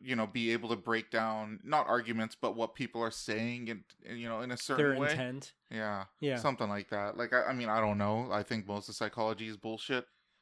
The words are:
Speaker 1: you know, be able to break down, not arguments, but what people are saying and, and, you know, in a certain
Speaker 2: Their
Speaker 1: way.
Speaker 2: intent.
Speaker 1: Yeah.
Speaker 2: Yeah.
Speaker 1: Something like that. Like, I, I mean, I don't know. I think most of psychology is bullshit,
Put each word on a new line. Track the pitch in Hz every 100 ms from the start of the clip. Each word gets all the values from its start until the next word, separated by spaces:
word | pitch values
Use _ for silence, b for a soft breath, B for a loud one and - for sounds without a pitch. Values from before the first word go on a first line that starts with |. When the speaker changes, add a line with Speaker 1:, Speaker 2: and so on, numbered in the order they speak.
Speaker 1:
you | 127 123
know, | 107
be | 120 113
able | 117 110
to | 113
break | 113 113 -
down, | 113 113 110 107 107
not | 123 151 -
arguments, | 120 113 113 110 -
but | 117 113
what | 113 -
people | 123 113
are | 117
saying | - - 107 117 120 117
and, | 110 - - -
and, | 117
you | 117
know, | 113
in | 123
a | 123
certain | - 139 147
Speaker 2:
Their | 135
Speaker 1:
way. | 143
Speaker 2:
intent. | 156 127 131 - - _
Speaker 1:
Yeah. | 113 107 101 98 _
Speaker 2:
Yeah. | 147 127
Speaker 1:
Something | 139 127 107
like | 101 98
that. | 104 101 104
Like, | 120
I, | 127
I | -
mean, | 127 117
I | 110
don't | 110 101
know. | 101 110 123
I | 104
think | 101 113 98
most | 101 101
of | 104
psychology | 107 120 110 107 110
is | 107
bullshit, | 110 110 - 127 123 _ _ _